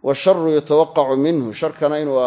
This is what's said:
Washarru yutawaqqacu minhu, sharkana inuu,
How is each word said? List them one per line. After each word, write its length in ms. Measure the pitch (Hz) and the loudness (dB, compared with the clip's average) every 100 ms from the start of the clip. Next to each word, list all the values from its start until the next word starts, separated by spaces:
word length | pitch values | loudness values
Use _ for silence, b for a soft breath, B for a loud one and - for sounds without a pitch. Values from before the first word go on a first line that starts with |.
Washarru 460 | 127 139 185 185 160 151 | -4 -2 2 2 2 0
yutawaqqacu 600 | 147 151 156 151 135 135 | 2 2 2 0 0 0
minhu, 340 | 147 170 120 | 0 0 -4
sharkana 480 | 107 156 147 147 151 | -4 -6 -2 -2 -2
inuu, 160 | 151 131 | -2 0